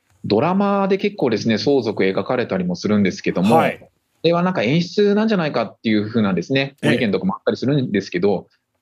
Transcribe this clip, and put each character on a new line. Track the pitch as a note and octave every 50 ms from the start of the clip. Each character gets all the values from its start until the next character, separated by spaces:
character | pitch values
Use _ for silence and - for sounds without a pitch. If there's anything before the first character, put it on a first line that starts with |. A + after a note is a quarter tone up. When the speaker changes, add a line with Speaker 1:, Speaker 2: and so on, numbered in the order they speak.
| _ _ _ _ -
Speaker 1:
ド | - G2+ G#2+
ラ | C3+ E3 F#3
マ | G3 G3+ G3 G3+ G3 G3 F#3+
で | G3 F#3+
結 | - G#3 G3+ -
構 | D#3+ B2+
で | A2+ G2+
す | G#2 A2
ね、 | A2 G#2
相 | - C#3+ C#3+ C#3 A2
続 | A2+ G2+ - G2+
描 | F#2+ F#2+ - G2+
か | - C3
れ | B2 A2+ -
た | G2 F#2
り | F2+
も | F2 F2
す | - - G2+
る | G#2+ G#2
ん | G2+
で | F#2
す | - -
け | - F2
ど | - F2+ F2
も、 | G#2 - -
Speaker 2:
は | D3+ C3
い。 | - -
Speaker 1:
あ | - - _ _ _ _ _ _ - D#3+
れ | E3+
は | E3+ F3
な | F#3
ん | F#3
か | D#3+ G#2+
演 | G#2+ C#3 E3+
出 | E3+ - - - G#3 G3+ G3+
な | G#3 A3
ん | A3+
じ | A3
ゃ | F#3
な | E3 D3
い | C#3
か | B2 A2+
っ | G2+ - -
て | - A#2
い | A2 G#2+
う | G#2 G#2+
風 | - A#2+
な | G#2+ G2 F#2
で | F2 -
す | -
ね、 | C3+ C3+ C3+ C3+ - _
Speaker 2:
え | - C#3+
え。 |
Speaker 1:
ご | C3+ A#2+
意 |
見 | C3+ G#2 F#2+
と | F#2+
か | -
も | F#2+ F3+
あ | -
っ | -
た | -
り | G#2+ -
す | -
る | B2 C#3+ D3
ん | B2 - G2
で | G2
す | G2 -
け | - F2+
ど、 | F2+ G2+ G2 E2+ - - _ _ _ _ _ _